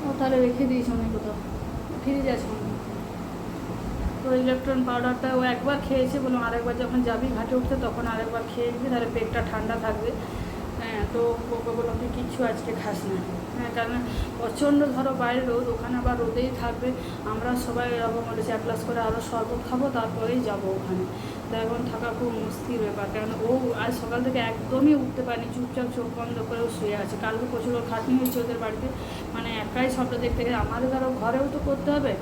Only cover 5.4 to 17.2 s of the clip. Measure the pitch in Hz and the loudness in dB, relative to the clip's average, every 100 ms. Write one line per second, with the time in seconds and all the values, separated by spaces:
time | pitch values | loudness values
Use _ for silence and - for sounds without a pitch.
5.4 | 254 240 269 285 - 269 254 285 262 247 | 2 2 0 0 2 2 2 2 2 2
6.4 | 233 233 240 240 247 254 233 220 254 214 | 2 0 0 -2 0 2 2 2 0 0
7.4 | 226 254 254 254 240 - 233 220 226 233 | 2 2 2 0 0 -2 -2 -2 -2 -2
8.4 | 226 - 240 240 262 247 233 233 220 233 | -4 -2 -2 0 0 0 2 0 0 0
9.4 | 226 220 214 226 220 202 220 220 - - | 0 -2 -2 0 0 0 -2 -2 -6 -6
10.4 | - - - - 226 214 208 233 233 233 | -6 -6 -6 -6 -4 -2 0 2 2 2
11.4 | 240 233 226 226 - - 247 - 247 - | -2 -2 -2 0 0 0 -2 -2 -4 0
12.4 | 240 220 - 226 214 190 196 190 175 180 | 0 0 -4 -4 -2 -4 -2 -2 -2 -6
13.4 | - 254 240 240 226 247 240 220 - - | -6 -4 -4 -2 -2 -2 -2 -2 -2 -2
14.4 | 233 - 285 285 285 254 262 262 240 247 | -4 2 4 6 4 2 0 2 2 2
15.4 | 254 233 247 233 240 247 247 240 226 233 | 2 0 0 -2 -2 0 2 2 0 2
16.4 | 254 247 233 220 254 254 - - | 0 0 -2 -2 -2 -2 -6 -6